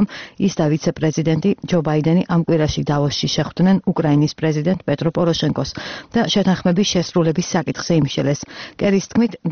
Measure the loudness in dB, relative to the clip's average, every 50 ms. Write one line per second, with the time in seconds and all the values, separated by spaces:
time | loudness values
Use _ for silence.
0 | 0 0 -2 -10 -18 -16 -4 -2 -2 -2 0 0 0 0 0 0 -2 -4 -2 -2
1 | -2 -2 0 0 0 0 0 2 2 0 0 -2 -2 -2 0 0 0 0 0 2
2 | 2 4 2 2 2 2 0 0 2 2 2 2 2 0 0 -2 -2 0 0 0
3 | 0 0 -2 -2 -4 -2 -2 -2 -4 -4 0 2 4 4 4 2 2 0 0 0
4 | 2 2 4 4 2 0 0 -2 -2 0 0 0 0 -2 -2 -2 -2 -4 -4 -2
5 | -2 -2 0 0 0 0 0 0 0 -2 -2 -2 -6 -6 -8 -10 -12 -12 -14 -14
6 | -10 -4 -2 0 0 2 0 2 2 2 0 2 2 2 2 2 0 0 0 -2
7 | -2 0 0 2 2 2 2 0 -2 -2 -2 -2 -2 -4 -6 -6 -2 0 2 2
8 | 2 0 0 -2 -2 -2 -2 -4 -6 -12 -16 -18 -18 -18 -6 -2 0 2 2 0
9 | 0 0 0 0 0 0 -2 -6 -8 -4